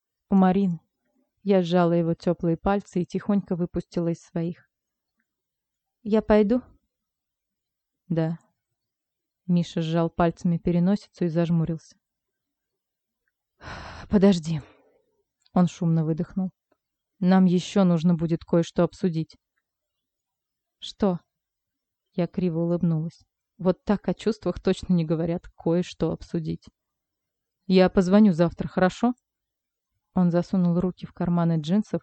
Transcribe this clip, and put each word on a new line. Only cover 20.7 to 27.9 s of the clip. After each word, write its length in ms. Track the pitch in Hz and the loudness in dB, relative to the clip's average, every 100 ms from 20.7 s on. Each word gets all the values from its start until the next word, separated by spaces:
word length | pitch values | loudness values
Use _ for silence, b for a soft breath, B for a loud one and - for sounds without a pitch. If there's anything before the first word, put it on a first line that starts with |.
| _ | _
«Что?» 420 | - - 202 175 _ _ _ _ _ _ _ _ _ | -20 -4 -2 -2 _ _ _ _ _ _ _ _ _
Я 120 | - 170 | -6 -6
криво 340 | - 180 160 | -4 -4 -2
улыбнулась. 640 | 170 175 175 160 165 - _ _ _ - | -2 -2 0 -2 -4 -10 _ _ _ -6
Вот 260 | 180 175 | -4 -2
так 240 | - 196 - | -2 -4 -4
о 60 | |
чувствах 440 | - - 233 175 - | -6 -4 -4 -6 -4
точно 360 | - 185 - | -4 -4 -2
не 100 | 175 | -2
говорят 420 | 160 160 165 175 - | 0 -4 -4 -6 -10
«кое-что 580 | - 165 175 180 - 160 | -10 -4 -2 -4 -4 -6
обсудить». 520 | 170 - 170 160 165 _ _ _ _ _ _ _ _ _ _ - | -6 -8 -8 -6 -10 _ _ _ _ _ _ _ _ _ _ 0
«Я 240 | 185 185 | 4 4